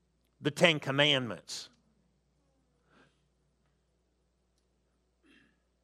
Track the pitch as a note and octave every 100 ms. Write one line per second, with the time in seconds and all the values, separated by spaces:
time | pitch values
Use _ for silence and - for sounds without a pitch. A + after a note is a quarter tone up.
0 | _ _ _ _ D3+ D3 F3+ D3+ - C3+
1 | D3 C#3 A#2+ E2+ - - - _ _ _
2 | _ _ _ _ _ _ _ _ _ -
3 | - _ _ _ _ _ _ _ _ _
4 | _ _ _ _ _ _ _ _ _ _
5 | _ _ _ - _ _ _ _